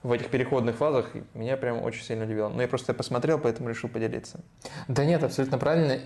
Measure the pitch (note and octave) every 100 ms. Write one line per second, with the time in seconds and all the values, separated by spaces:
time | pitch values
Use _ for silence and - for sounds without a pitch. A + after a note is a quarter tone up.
0 | B2 A#2+ - - - C3 A#2 A#2 D3+ C3+
1 | A2 A2+ - - A2+ C3+ B2 A#2 A#2 A2+
2 | - A2+ A2 G#2+ G#2 A#2 B2 C3 - A#2+
3 | - B2 D3 D3+ A#2+ A#2 A#2+ A#2 A#2 A2
4 | A2+ A#2 - - - - - - - C3
5 | D3 E3+ C#3+ - C3+ C3 C#3+ D#3+ D3+ C3